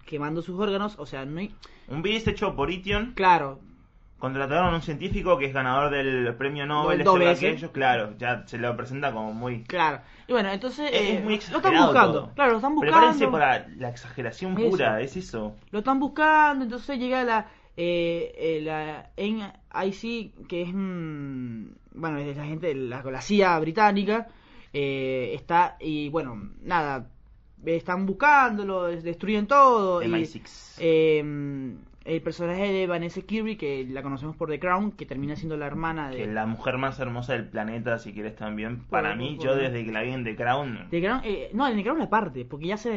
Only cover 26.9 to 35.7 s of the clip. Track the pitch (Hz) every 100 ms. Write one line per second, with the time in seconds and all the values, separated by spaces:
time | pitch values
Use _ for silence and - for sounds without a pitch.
26.9 | 135 117 - - - - - 151 165 185
27.9 | 190 196 190 294 285 247 208 196 185 175
28.9 | 170 165 170 202 214 208 285 269 226 190
29.9 | 175 170 170 156 - - - - - 165
30.9 | 160 160 151 147 147 143 139 131 - -
31.9 | - - 160 160 160 170 185 202 190 185
32.9 | 170 170 185 185 220 220 214 147 135 131
33.9 | 135 139 135 156 156 156 147 180 185 208
34.9 | - - 131 143 143 160 151 143